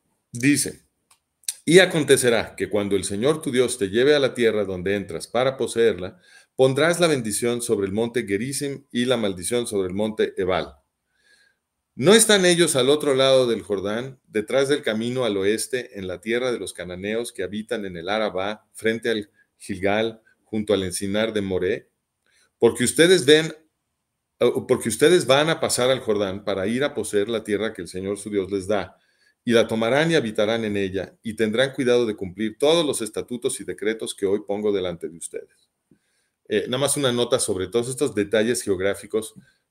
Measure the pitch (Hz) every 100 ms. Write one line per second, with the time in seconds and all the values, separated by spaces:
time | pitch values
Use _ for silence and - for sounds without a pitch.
0 | _ _ _ 123 131 143 - - _ _
1 | _ _ _ _ - - - 170 180 170
2 | 143 135 123 113 87 - 95 104 101 98
3 | 87 101 127 156 139 123 123 - 98 107
4 | 135 147 131 120 113 107 98 92 90 101
5 | 87 82 - 117 131 131 117 113 117 92
6 | 90 - _ - _ - 131 135 160 165
7 | 170 147 110 104 117 120 117 107 98 101
8 | 117 120 104 98 127 139 143 135 - 117
9 | 123 120 104 90 87 120 117 101 92 92
10 | 110 107 101 - 92 90 76 - _ _
11 | _ _ _ _ _ _ _ _ _ -
12 | 139 226 220 202 180 170 165 135 123 151
13 | 147 131 135 131 127 107 90 101 98 110
14 | 131 135 _ 107 107 123 139 147 120 107
15 | 117 127 120 98 98 110 - 127 123 101
16 | 92 90 110 120 127 107 90 - 90 90
17 | 98 113 117 - 90 104 107 117 98 87
18 | 85 107 104 92 98 107 _ - 110 113
19 | 120 110 101 _ _ _ - 95 95 104
20 | 113 113 _ _ _ 107 107 101 92 87
21 | 98 101 113 107 98 92 90 127 - _
22 | _ _ _ _ _ _ 117 - 120 -
23 | 170 185 131 151 160 - _ _ _ _
24 | _ _ _ - 120 - 104 120 120 107
25 | 151 180 120 135 156 160 113 - 123 127
26 | - 104 101 95 98 95 95 120 143 143
27 | - 104 101 113 107 101 107 - 85 92
28 | 95 101 107 104 92 98 90 104 92 -
29 | _ _ _ _ - 117 113 113 113 135
30 | 165 160 113 104 104 117 110 101 98 95
31 | - - 110 - 110 110 135 139 123 123
32 | 117 104 95 87 107 - 143 170 151 117
33 | 107 - 92 123 131 - 92 90 104 113
34 | 117 - 98 104 - 101 107 101 92 85
35 | 80 82 - - - _ _ _ _ _
36 | _ _ _ _ - 107 98 127 135 -
37 | 135 120 117 127 - 92 90 117 117 131
38 | 143 101 101 110 110 117 - 92 95 98
39 | 101 110 110 - - _ _